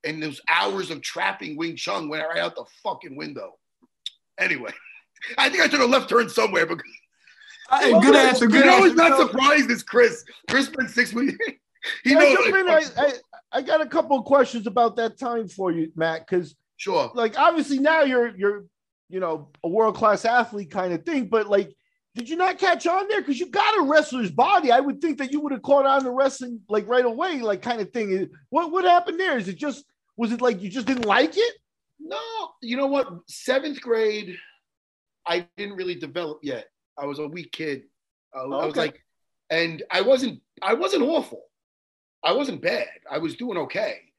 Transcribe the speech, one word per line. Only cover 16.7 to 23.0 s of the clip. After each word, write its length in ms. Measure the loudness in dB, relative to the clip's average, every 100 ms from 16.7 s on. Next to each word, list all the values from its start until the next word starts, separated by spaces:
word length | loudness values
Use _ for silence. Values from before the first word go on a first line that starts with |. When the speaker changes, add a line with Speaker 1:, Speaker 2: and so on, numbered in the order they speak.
| _
Speaker 1:
Sure. 340 | -4 -2 -2
Speaker 3:
like, 240 | -2 -4 2
obviously 400 | 2 2 -2 0
now 240 | 2 2
you're, 300 | 2 2 0 0
you're, 280 | -2 -2 -10 _ _ _ _
you 100 | -6
know, 300 | -6 -6 -10 _ -4
a 20 |
world-class 540 | 2 0 2 2 2
athlete 480 | 2 2 0 -6 -8
kind 220 | -6 -4
of 120 | -4 -4
thing, 220 | -4 0
but, 200 | -2 2
like, 240 | 0 0 _ _ _ _ -12
did 140 | -8
you 80 | -2
not 200 | -2 0
catch 300 | 0 0 0
on 220 | -2